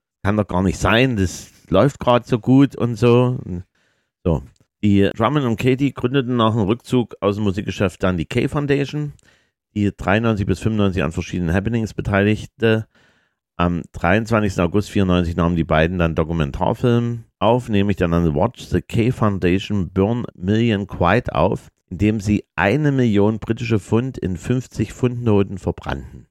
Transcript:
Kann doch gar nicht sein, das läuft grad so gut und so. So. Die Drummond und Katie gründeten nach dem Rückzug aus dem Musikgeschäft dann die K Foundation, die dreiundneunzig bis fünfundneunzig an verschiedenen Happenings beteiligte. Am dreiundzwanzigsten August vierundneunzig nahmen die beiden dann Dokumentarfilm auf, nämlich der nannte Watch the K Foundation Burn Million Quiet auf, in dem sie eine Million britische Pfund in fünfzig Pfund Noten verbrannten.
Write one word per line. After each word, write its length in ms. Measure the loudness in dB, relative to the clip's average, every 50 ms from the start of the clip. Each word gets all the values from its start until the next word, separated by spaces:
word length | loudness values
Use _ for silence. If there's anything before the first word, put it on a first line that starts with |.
| _ _ _ _
Kann 160 | -4 -2 0 0
doch 80 | -2
gar 160 | 0 0 0
nicht 160 | 0 0 0 0
sein, 380 | 2 2 4 4 2 2 2
das 340 | 0 -2 -2 -2 -10 -16 -20 _ _ _ _
läuft 300 | 2 4 4 2 0 -2
grad 280 | 0 2 2 2 2
so 120 | -2 -4 -2
gut 380 | 2 4 6 6 6 4 2
und 180 | -4 -4 -4 -2
so. 420 | 2 4 4 4 4 4 2 -2 -4 -6 -8 -8 -10 -10 -14 _ _ _ _ _ _ _ _ _ _ _
So. 180 | 0 0 0 -2 -8 _ _ _ _ _ _
Die 280 | 2 4 4 4 4 2 2
Drummond 300 | 0 0 0 2 0 0
und 140 | 0 -2 0
Katie 340 | 0 0 0 2 0 -2
gründeten 440 | -2 -4 -4 -2 0 -2 -2 0 0
nach 180 | 2 2 2 2
dem 80 | 2
Rückzug 540 | 0 0 -2 -4 -2 -2 0 0 0 -2 -6 -4
aus 140 | -2 -2 -2
dem 80 | 0 -2
Musikgeschäft 580 | -2 -2 -2 -6 -6 -2 -2 -2 -2 -2 -2
dann 140 | -2 -2 0
die 100 | -2 -4
K 220 | -4 -2 -2 -2 -2
Foundation, 640 | -2 -4 -2 0 -2 -2 -2 -4 -6 -8 -8 -8 -10 _ _ _ _ _ _ _ _ _ _ _ _
die 200 | -2 -2 -2 -2
dreiundneunzig 520 | -2 -2 0 0 2 2 0 0 0 0
bis 140 | -2 -2 -2
fünfundneunzig 420 | -2 -2 0 2 0 0 0 0
an 100 | -2 -2
verschiedenen 420 | -4 -6 -6 -6 -4 -4 -2 0 0
Happenings 380 | -2 -2 -2 -2 -4 -4 -4
beteiligte. 920 | -6 -8 -4 0 0 2 2 2 0 -2 -6 -14 _ -2 0 2 2 0 -2 -8 _ _ _ _ _ _ _ _ _ _ _ _ _ -2
Am 240 | 0 0 0 -2 -6 -8
dreiundzwanzigsten 720 | -8 -4 0 2 2 2 0 0 0 0 0 0 0 0 -2
August 260 | 0 0 -2 -2 -2
vierundneunzig 460 | -2 0 2 2 2 2 0 0 -2
nahmen 200 | 0 0 0 0
die 80 | 0 0
beiden 340 | 2 2 2 2 2 2 0
dann 160 | 0 0 0
Dokumentarfilm 1120 | -2 -2 -2 -2 -2 -2 -4 -4 -2 -2 -2 -2 0 0 0 0 0 0 -4 -6 -8 -12 _ _ _
auf, 320 | 2 2 2 0 0 0
nämlich 260 | 0 2 2 2 0
der 120 | 0 0 2
nannte 260 | 2 2 2 2 2
Watch 300 | 2 0 -2 -2 -8 -8
the 160 | -4 -4 -4
K 280 | -4 -2 -2 0 0 0
Foundation 800 | 0 0 0 0 0 0 0 0 0 0 -2 -2 -4 -4 -4 -2
Burn 340 | 0 0 0 0 0 -4 -6 -10 -12
Million 520 | -6 -2 0 0 2 2 0 0 -2 -4
Quiet 460 | -6 -2 0 2 2 2 2 0 -2
auf, 380 | 0 0 0 0 0 -4 -8 -16 _ _ _ _
in 80 | -4
dem 240 | 0 0 0 0 0
sie 240 | 0 0 0 0 -2 _ _
eine 380 | -2 0 0 2 2 0 0
Million 460 | 2 2 2 2 4 4 4 2 0 -2
britische 420 | -4 -6 -4 -4 -2 -2 -2 -2
Pfund 380 | 0 -2 -2 -2 -2 -4 -6 -6
in 180 | -6 -6 -6
fünfzig 560 | -6 -4 -2 -2 -2 -4 -6 -6 -6 -6 -6
Pfund 300 | -4 -2 -2 -2 -2 -2
Noten 340 | 0 2 2 2 2 0 -4
verbrannten. 680 | -6 -6 -6 -6 -6 -8 -8 -8 -8 -10 -14 -18 -20 -20 _